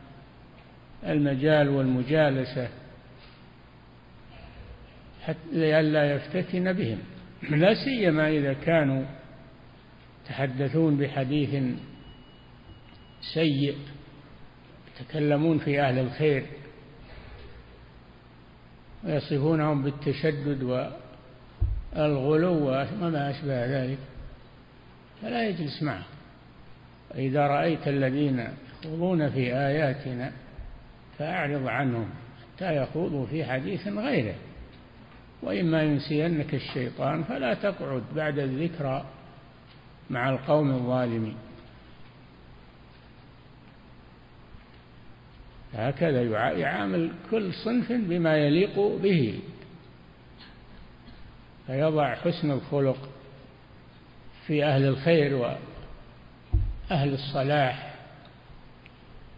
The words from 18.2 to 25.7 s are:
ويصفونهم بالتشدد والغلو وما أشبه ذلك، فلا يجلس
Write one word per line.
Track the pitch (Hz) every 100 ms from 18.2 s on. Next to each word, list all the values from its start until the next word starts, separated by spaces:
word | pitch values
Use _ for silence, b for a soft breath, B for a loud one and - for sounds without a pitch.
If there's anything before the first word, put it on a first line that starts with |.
| - - - - - - - -
ويصفونهم | 196 151 - 147 147 160 151 147
بالتشدد | 135 139 156 135 160 143 143 135 123 127 151 - - - - - - - - - -
والغلو | 160 151 143 135 156 180 165 143 131 139 208
وما | 170 156 143
أشبه | 135 143 127 120
ذلك، | 139 127 135 - - - - - - - - - - - -
فلا | 220 240 220
يجلس | 175 151